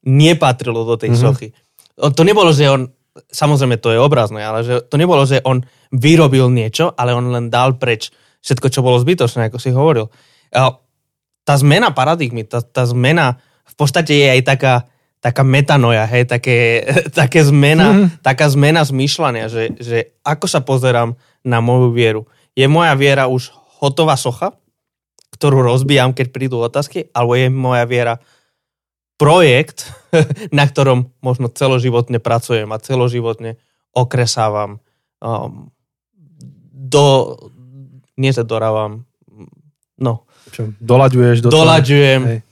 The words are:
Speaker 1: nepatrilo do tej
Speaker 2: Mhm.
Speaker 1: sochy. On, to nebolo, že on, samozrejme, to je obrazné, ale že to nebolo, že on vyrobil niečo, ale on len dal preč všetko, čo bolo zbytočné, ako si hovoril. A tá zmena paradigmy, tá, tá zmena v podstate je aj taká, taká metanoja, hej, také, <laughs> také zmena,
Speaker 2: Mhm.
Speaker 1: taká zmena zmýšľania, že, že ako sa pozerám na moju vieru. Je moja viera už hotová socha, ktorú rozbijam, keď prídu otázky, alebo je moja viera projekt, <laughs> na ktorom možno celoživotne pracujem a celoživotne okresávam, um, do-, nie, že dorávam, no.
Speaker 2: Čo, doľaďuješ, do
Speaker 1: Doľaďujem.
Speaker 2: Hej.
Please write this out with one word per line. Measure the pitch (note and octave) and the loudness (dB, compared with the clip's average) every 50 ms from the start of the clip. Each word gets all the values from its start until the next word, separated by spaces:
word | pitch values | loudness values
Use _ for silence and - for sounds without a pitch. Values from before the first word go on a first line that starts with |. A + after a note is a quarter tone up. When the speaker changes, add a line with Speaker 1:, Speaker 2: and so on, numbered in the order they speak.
Speaker 1:
nepatrilo | _ C3+ C3 C#3 D3+ D#3+ E3+ D#3+ D#3+ C3+ B2 - - B2+ A#2 A2+ A2+ | _ 2 2 4 4 4 4 2 2 0 0 -2 -4 -6 -6 -4 -2
do | A#2 A#2 | -4 -4
tej | A2+ A2 A2+ | -4 0 0
Speaker 2:
Mhm. | A#2+ A#2 | 0 2
Speaker 1:
sochy. | A#2+ A2+ C3+ - - - _ _ _ _ _ _ _ _ _ | 2 2 0 -2 -6 -16 _ _ _ _ _ _ _ _ _
On, | - - D3 | -4 -2 -2
to | C3+ - E3 | 2 2 4
nebolo, | F#3+ G#3 G#3+ G3 E3+ | 4 4 4 4 4
že | D3+ C#3 D3 | 4 2 2
on, | C#3 C#3 C3 B2+ B2+ _ _ _ _ _ - _ | 2 2 0 -2 -8 _ _ _ _ _ -20 _
samozrejme, | _ - - D#3 D3 D3 C#3 C3+ B2 B2 | _ -6 -4 -2 0 0 0 0 -2 -2
to | G#2+ - A#2 | -2 -2 0
je | A2+ A2+ | 2 2
obrazné, | B2+ D3 D3 B2+ A2 G#2 A2 G#2+ | 2 2 2 2 0 -2 -4 -10
ale | G#2 A2 A2 A2+ | -8 -6 -6 -6
že | A#2 A#2+ B2+ B2 - | -4 -4 -4 -6 -4
to | _ - | _ -2
nebolo, | C#3+ E3 F3+ F3 C#3 C#3 | 0 0 2 2 2 2
že | B2+ C3+ B2+ | 2 0 0
on | - C3 C3 B2+ B2 _ _ _ _ _ | 0 -2 -2 -2 -4 _ _ _ _ _
vyrobil | - A#2+ A#2 D3+ E3 D#3+ D#3+ C#3 C3 C3 C3 B2 | -6 0 2 4 4 6 4 4 4 2 2 2
niečo, | B2+ A#2+ A2 A2 - - D#3+ F3 | 0 0 -2 -4 -2 -2 -4 -2
ale | F3 - B2 B2 | -2 -4 -4 -2
on | B2 B2 B2 | -2 -2 -4
len | B2 B2 A#2+ A#2+ A#2 | -4 -4 -6 -6 -2
dal | A#2 A#2+ B2+ C3+ C3 | 0 0 0 0 0
preč | B2+ C3 A#2+ A2+ G#2+ - - _ _ _ _ _ _ | -2 -2 -4 -4 -4 -6 -18 _ _ _ _ _ _
všetko, | _ - C3 A#2+ - | _ -4 -4 -2 -2
čo | C3 - - | -4 -2 0
bolo | B2 B2+ B2 | 0 2 2
zbytočné, | B2 B2 D3 F#3 F3 B2+ A#2+ - B2+ A2+ | 2 2 0 0 0 -2 -4 -2 -4 -6
ako | A2 A#2 | -6 -6
si | A#2+ - C3 | -8 -6 -4
hovoril. | B2 C3 C#3+ E3 D3+ A2+ G#2+ G#2+ _ _ _ _ _ _ _ _ | -2 0 0 0 0 -2 -4 -6 _ _ _ _ _ _ _ _
A | - B2 C3 C3 - _ _ _ _ _ _ _ _ _ _ _ _ _ | -2 0 0 0 -2 _ _ _ _ _ _ _ _ _ _ _ _ _
tá | _ - C#3+ | _ 0 0
zmena | C#3 C3+ C#3+ C#3+ G3 B3 G#3+ | 2 4 4 4 4 2 0
paradigmy, | C#3 - C3 D3 E3 E3+ D3+ A#2+ A#2+ A#2 A2 | 0 0 -2 -2 -2 -2 -4 -6 -6 -10 -10
tá, | _ - A#2+ | _ -8 -8
tá | A#2 _ _ C3+ B2+ | -8 _ _ -4 -2
zmena | A#2+ B2 B2 B2 C3+ D#3 E3+ D3+ B2+ B2 _ _ _ _ _ _ | -2 -2 0 0 0 2 2 0 -2 -4 _ _ _ _ _ _
v | _ _ | _ _
podstate | _ D3 C#3 - F3+ E3 D3+ D3+ | _ -4 0 0 -2 0 2 2
je | D3 D#3+ E3 | 2 4 4
aj | B2+ C3 C3 | 2 2 2
taká, | C#3+ C#3 C3 C#3 C3 C3 A#2+ - _ _ _ _ _ _ | 0 -2 0 0 0 0 0 -2 _ _ _ _ _ _
taká | _ _ B2 A#2+ - | _ _ -4 -2 0
metanoja, | C3+ C3+ C3 C#3 C#3+ C#3+ D#3 C#3 A#2+ A#2 A#2 A2 G#2+ | 0 2 2 2 2 2 2 2 2 2 2 0 -2
hej, | A2 A#2+ B2 B2 | 0 0 -2 0
také, | A#2+ A#2+ A#2 - C3 B2 A#2 A#2+ A#2 A#2 A2+ - | 0 -2 -4 -2 -2 0 0 2 0 0 -2 -2
<laughs> | C3 B2+ - - - - | -2 -2 -2 -2 -2 -2
také | E3 C#3+ B2 - E3 D3+ | -2 -2 2 2 2 4
zmena, | C#3+ C#3+ C#3+ C#3 C#3+ D#3 E3 F#3 | 4 4 4 4 4 4 4 4
Speaker 2:
Mhm. | G#3+ G#3 G3 G3+ F3 E3 - | 4 4 4 2 2 -2 -2
Speaker 1:
taká | _ C3 C3 B2 D#3 | _ -4 0 0 0
zmena | D3 C3+ C#3+ C#3+ D3 D#3+ E3+ | 0 2 2 2 2 2 2
zmýšľania, | D3+ C3 C3+ C3 C3+ C#3+ - - D#3+ C3+ A#2+ A2+ A2 | 0 0 -2 -4 -2 -4 -4 -2 -4 -4 -4 -4 -8
že, | A2+ A2+ A2+ A2+ A2+ A2+ | -6 -6 -6 -6 -6 -8
že | - A#2+ A#2 A#2 A2+ A2 _ _ _ | -12 -10 -6 -4 -4 -4 _ _ _
ako | _ C#3+ D3+ D3+ - | _ -6 -6 -4 -4
sa | F3+ - D3+ | -2 -2 -4
pozerám | B2+ C#3 C3+ B2+ B2+ B2+ A#2+ A#2 A#2 A#2 A#2 _ _ _ _ _ | -2 -2 -2 0 0 0 0 0 -2 -2 -6 _ _ _ _ _
na | _ B2+ A#2+ A#2 | _ -2 -2 0
moju | A2+ B2 B2 B2+ B2+ A#2+ | 0 2 2 2 2 2
vieru. | A#2 A#2+ A#2 A2 G#2+ A2 A2 _ _ _ _ _ _ | 2 0 0 0 0 -4 -8 _ _ _ _ _ _
Je | C3 C3+ | 0 2
moja | C#3 D3+ E3 E3+ E3 C#3+ | 2 2 2 2 2 2
viera | C3+ C#3 C#3+ C#3 C3+ C3+ | 2 2 2 2 2 0
už | B2+ B2+ B2+ B2+ - _ _ _ _ _ | -2 -2 -4 -6 -10 _ _ _ _ _
hotová | _ - C#3 C#3 - D#3+ D#3 C#3+ | _ -4 -4 -2 0 0 0 0
socha, | B2+ - B2+ A#2+ - E3+ G3 - _ _ _ _ _ _ _ _ _ _ _ _ _ _ _ | -2 -4 -8 -6 -6 -8 -8 -8 _ _ _ _ _ _ _ _ _ _ _ _ _ _ _
ktorú | - - - D3 C3+ C3 B2+ | -10 -2 0 2 2 2 2
rozbijam, | A#2+ B2 C3 C3+ C#3 C#3+ C3+ B2+ B2+ B2 | 2 0 0 0 2 2 2 2 0 -2
keď | B2 C3 B2 | -4 -6 -6
prídu | - B2 C3 C3 B2+ A#2 | -6 -8 -8 -6 -4 -4
otázky, | A#2 A#2 - C#3 D3 - - F#3 - _ | -6 -4 -4 -6 -6 -6 -10 -12 -12 _
alebo | _ B2 A#2+ A#2+ A#2+ | _ -4 -2 0 0
je | B2+ C3 | 0 0
moja | B2+ C3 C3+ B2+ B2+ B2+ A#2+ A#2+ | 0 -2 -2 -2 -2 0 0 -2
viera | A#2+ B2 A#2+ A#2+ A#2 A#2 A#2 _ _ _ _ _ _ _ _ _ _ _ _ _ _ _ _ _ _ _ _ | -2 -2 -2 -2 -2 -6 -8 _ _ _ _ _ _ _ _ _ _ _ _ _ _ _ _ _ _ _ _
projekt, | D3+ C#3+ E3 F#3 F3 D3 A#2+ C3 D#3+ - - - - - - - _ _ - | 2 4 4 4 4 4 4 2 0 -4 -10 -20 -20 -20 -20 -20 _ _ 0
<laughs> | D#3+ D3+ - C#3+ - A3 E3 | 0 0 0 -4 -10 -8 -4
na | - C#3+ C#3+ | 0 0 0
ktorom | C#3 C#3+ - C3+ C3+ B2+ B2 B2+ B2+ _ _ | 0 0 0 0 0 0 0 -2 -6 _ _
možno | - B2+ B2 B2 B2+ | -6 -6 -6 -4 -6
celoživotne | A2+ _ - C#3+ C3 C3 B2+ A#2+ B2+ A#2 A#2+ A#2+ - B2 | -8 _ -4 -2 -2 0 0 -2 -2 -2 -2 -2 -2 -6
pracujem | A2+ - A#2 A#2 A#2 - - B2 A2 G#2+ | -6 -2 -2 -4 -4 -2 -4 -4 -4 -4
a | G#2 A2 | -6 -10
celoživotne | A2 - - C3+ B2 A#2 B2 A#2+ A#2+ A2+ A2+ A2+ - A2+ A2+ A2+ _ _ _ _ _ _ _ | -12 -8 -6 -4 -2 -2 -2 -2 -4 -6 -6 -8 -8 -12 -14 -14 _ _ _ _ _ _ _
okresávam, | _ B2 B2+ B2 - B2 A#2+ A2+ - B2 A2+ G#2+ G#2 G#2 G#2 G2+ G#2 G#2+ _ _ _ _ _ _ _ _ | _ -4 -2 -2 -2 -2 -2 -2 -2 -2 -2 -2 -2 -4 -6 -8 -10 -18 _ _ _ _ _ _ _ _
um, | - A#2 A#2 - B2 B2 - - - - _ _ _ _ _ _ _ _ _ G3+ D#3+ C#3 D#3 D3 B2 B2+ C#3 _ _ _ | -10 -8 -8 -8 -10 -12 -16 -18 -20 -20 _ _ _ _ _ _ _ _ _ _ _ _ _ _ -20 -20 -20 _ _ _
do-, | _ C3+ C3+ C3 C#3+ C#3+ C#3+ C#3+ C3+ C3 A2 - - - - - _ _ B2 B2+ C3 C3+ C3+ C3 - C3 _ _ _ | _ -18 -8 0 2 4 4 4 4 2 0 -4 -10 -16 -20 -20 _ _ -20 -20 -20 -20 -20 -20 -20 -20 _ _ _
nie, | - C3 C3+ | -4 -2 -2
že | C3 B2 A#2 | -2 -2 -4
dorávam, | A2 A#2 A2 A2 A2 G#2+ A2 G#2+ G#2+ G#2+ A2 B2 _ _ _ _ _ G#2+ G#2+ F2+ - _ _ _ D3+ _ _ _ _ _ | -4 -4 -4 -2 -2 -2 -4 -4 -6 -10 -14 -20 _ _ _ _ _ _ -20 -20 -20 _ _ _ _ _ _ _ _ _
no. | _ C3 A#2+ A2+ A#2 _ _ _ _ _ | _ -6 -6 -6 -6 _ _ _ _ _
Speaker 2:
Čo, | _ - - A2+ G#2+ G#2 _ | _ -14 -12 -12 -12 -12 _
doľaďuješ, | A#2 A2+ B2 C3 C3+ C3 B2+ B2 B2 A#2+ A#2+ A#2 | -2 2 4 4 4 4 4 2 4 4 2 2
do | A#2 B2 | 2 2
Speaker 1:
Doľaďujem. | C3 D#3 D#3+ D#3+ D#3+ D#3+ C#3 B2+ C#3+ C#3+ C#3+ C3+ C3 C3 C3 | 4 4 4 6 4 4 4 4 4 4 4 4 2 2 0
Speaker 2:
Hej. | B2 A#2 A2+ - _ | -2 -4 -4 -10 _